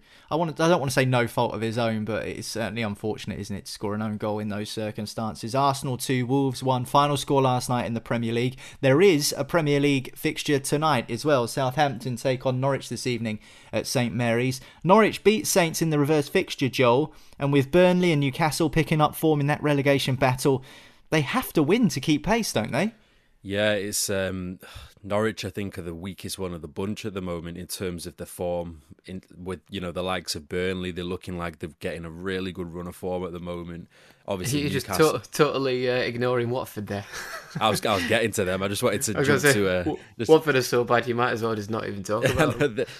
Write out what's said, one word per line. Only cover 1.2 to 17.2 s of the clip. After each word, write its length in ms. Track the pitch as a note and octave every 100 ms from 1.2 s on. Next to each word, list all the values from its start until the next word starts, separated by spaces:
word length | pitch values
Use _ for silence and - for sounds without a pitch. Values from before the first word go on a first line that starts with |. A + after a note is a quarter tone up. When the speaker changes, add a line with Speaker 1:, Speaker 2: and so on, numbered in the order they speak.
| A#2
Speaker 1:
fault 260 | - A#2
of 60 | G#2+
his 180 | A2+ A2+
own, 280 | A2+ A2 G#2+
but 200 | G#2 -
it's 220 | - A#2
certainly 340 | A2 A2 A2
unfortunate, 580 | A2 G2+ A2 G#2 - E2
isn't 160 | G2+ G2
it, 100 | -
to 60 |
score 220 | - G#2
an 80 | G#2+
own 140 | A2 G#2+
goal 240 | A2 G#2+
in 80 | G#2+
those 220 | G2+ G#2+
circumstances. 840 | - G#2+ G#2+ G#2 - A2+ D#2 A#2
Arsenal 440 | C3+ C#3 C3+ C#3+ B2
two, 280 | - B2+ A#2+
Wolves 380 | C#3 C#3 B2
one. 220 | C3 B2+ B2
Final 320 | D3 D3 C#3
score 240 | - C#3
last 260 | C3 B2 -
night 180 | B2 G2
in 80 |
the 60 | A2+
Premier 320 | - A#2+ A#2
League. 260 | A#2 B2 C3 - -
There 220 | C3+ C#3
is 340 | G3+ D3 C#3+ -
a 60 |
Premier 380 | C3+ F3 D3 C#3+
League 340 | C#3+ C#3 B2+ -
fixture 440 | D#3 - - C#3
tonight 520 | C3+ D3 D#3 C3 G#2
as 140 | A#2 D3
well. 200 | C#3 A#2
Southampton 720 | - C3 C3 C#3+ B2+ B2+ A#2+
take 300 | C#3 B2+ C3+
on 160 | B2+
Norwich 260 | C#3 C3+ -
this 180 | A#2 C3
evening 340 | A#2+ A2+ G#2+ - - -
at 120 | A2+ -
Saint 300 | C3+ A#2+ A#2
Mary's. 460 | A#2+ A#2 C3 C3 - -
Norwich 400 | D#3+ G#3 G3+ - G3+
beat 200 | A3 -
Saints 360 | G3 E3 -
in 80 | E3
the 100 | D3
reverse 300 | C#3+ D#3 C#3+
fixture, 400 | F#3+ - - C3
Joel, 440 | - B2 B2 D3+ -